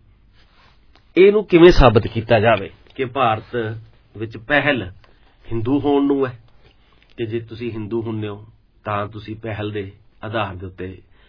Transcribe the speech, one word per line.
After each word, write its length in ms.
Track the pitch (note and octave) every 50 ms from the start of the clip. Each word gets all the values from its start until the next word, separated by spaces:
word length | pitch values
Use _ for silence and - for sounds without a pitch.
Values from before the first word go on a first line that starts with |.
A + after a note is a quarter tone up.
| _ _ _ _ _ _ _ _ _ _ _ _ _ _ _ _ _ _ _ _ _ _ _ E3+
ਇਹਨੂੰ 260 | F#3+ G3+ G3+ G#3+ G3+
ਕਿਵੇਂ 260 | - F#3+ E3 E3 F3+
ਸਾਬਤ 360 | E3+ - C#3+ A#2+ G#2+ A2+ G#2 G#2+
ਕੀਤਾ 320 | - A2+ G#2+ - A#2 A2
ਜਾਵੇ 300 | G2+ A#2 A2 G2 G2 - - - _ _ _
ਕਿ 100 | - C3 A#2+
ਭਾਰਤ 480 | B2+ C#3 C3 A2+ A2 A2 - - - A#2+ A2+ A2 A2 A2 - - - _ _ _ -
ਵਿੱਚ 220 | G2+ A2+ A2+ A2+ -
ਪਹਿਲ 440 | - - D3 C#3+ C3+ D3 C#3 A#2+ F#2+ F#2 - - - - - _ _ _ _ _ _
ਹਿੰਦੂ 340 | - A2 A#2 A2+ A#2 C#3 C#3+
ਹੋਣ 260 | C3 C#3+ C#3+ C#3+ C#3 C#3
ਨੂੰ 180 | C#3+ C#3 C3+ B2+
ਹੈ, 100 | B2+ A#2 - _ _ _ _ _ _ _ _ _ _ _ _ _ _ -
ਕਿ 80 | A#2
ਜੇ 140 | A2 A2+ A#2
ਤੁਸੀਂ 300 | A2+ A2+ A2+ G#2+ B2 A#2
ਹਿੰਦੂ 300 | G#2+ A2+ G#2+ G2+ A2+ A#2
ਹੁੰਦੇ 260 | A2 A2+ A2 A2 G#2+ G#2
ਹੋ 180 | G2+ G#2 G#2+ - _ _ _ _ _ _ _
ਤਾਂ 220 | G#2+ G#2 G2+ G#2 G2+
ਤੁਸੀਂ 280 | G#2+ G#2 F#2+ - A2 A2
ਪਹਿਲ 340 | - A2+ G#2+ G#2+ G#2+ G#2+
ਦੇ 200 | G2+ G#2 G2 G2 - - _ _ _ _ -
ਆਧਾਰ 320 | A2 G#2+ A2+ G#2 G2 F#2+
ਦੇ 100 | F2 G2
ਉੱਤੇ 300 | F2+ - - F#2 F#2+ F2+ - - _ _ _ _